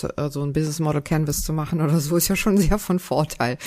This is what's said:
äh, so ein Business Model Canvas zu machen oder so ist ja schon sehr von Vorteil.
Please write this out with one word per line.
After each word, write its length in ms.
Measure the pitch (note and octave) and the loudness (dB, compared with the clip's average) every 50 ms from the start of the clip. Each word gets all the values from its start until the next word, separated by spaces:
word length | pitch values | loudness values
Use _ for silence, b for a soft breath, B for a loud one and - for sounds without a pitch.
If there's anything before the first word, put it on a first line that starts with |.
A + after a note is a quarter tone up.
| - - - | -6 -6 -4
äh, 120 | - D3 D3 | -4 -6 -4
so 140 | C#3 C#3+ C#3+ | -4 -4 -4
ein 100 | C#3+ C#3 | -2 -2
Business 260 | D#3 D#3 D#3 D3 E3 | -2 -2 -2 -2 -2
Model 220 | D#3+ D3+ D3+ D3 | -2 0 0 -2
Canvas 400 | C#3+ - E3 D#3 D#3 D3 C#3+ - | 0 0 -2 0 0 0 -2 -4
zu 100 | - - | -2 -2
machen 300 | D#3 D#3 D3+ - E3+ D#3+ | -2 -2 -2 -2 0 0
oder 180 | D#3 D3 D#3 E3 | 2 2 2 2
so 160 | C#3 D3 E3+ | 2 2 0
ist 100 | E3+ E3+ | 0 2
ja 80 | - G3 | 2 0
schon 220 | F#3 - A3 F#3+ | 2 2 4 4
sehr 200 | G3+ F#3 D3+ G3 | 4 6 4 4
von 220 | G#3 - - F3+ F3+ | 2 2 0 -2 -2
Vorteil. 580 | - - B2+ C#3+ D3+ D3+ - - B2+ A#2+ B2 B B | 0 0 0 0 0 0 -2 -2 -2 -2 -2 B B